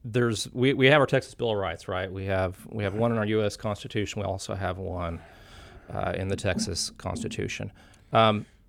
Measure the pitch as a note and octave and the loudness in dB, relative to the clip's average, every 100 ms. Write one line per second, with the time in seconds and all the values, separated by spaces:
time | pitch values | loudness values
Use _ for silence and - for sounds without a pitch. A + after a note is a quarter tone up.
0 | B2 A#2+ A#2+ G#2 - B2 B2+ C3+ C3 D3 | -2 2 2 0 -4 2 2 6 8 8
1 | C3 C3+ - - A#2 G#2 F#2 D#2+ - F2+ | 6 2 0 -4 -2 0 -2 -4 -6 -4
2 | F#2 F#2+ F#2+ F#2+ F#2 F#2 - A2 G2+ G#2 | -4 -4 0 2 0 -2 -10 -4 -2 0
3 | A#2 A2+ G#2+ A2 G#2 - A2 G2+ - A2 | 0 2 2 2 2 -2 -6 -6 -4 -4
4 | G2 A2 F#2+ F#2+ - F#2+ F#2 F#2 F#2 F2 | -2 -2 -4 -4 -4 -4 -4 -4 -6 -4
5 | E2+ E2 - - - - - - - - | -4 -6 -10 -20 -20 -20 -20 -20 -10 -4
6 | F#2 F2+ F#2+ F#2+ G2+ F2+ - F2 - - | -4 -2 -4 -2 -2 -2 -2 -4 -6 -8
7 | F#2+ F#2+ - - G2+ - G2+ - - - | -8 -6 -6 -6 -6 -6 -10 -14 -20 -20
8 | - A2+ A2 G#2 - _ | 0 4 6 4 -4 _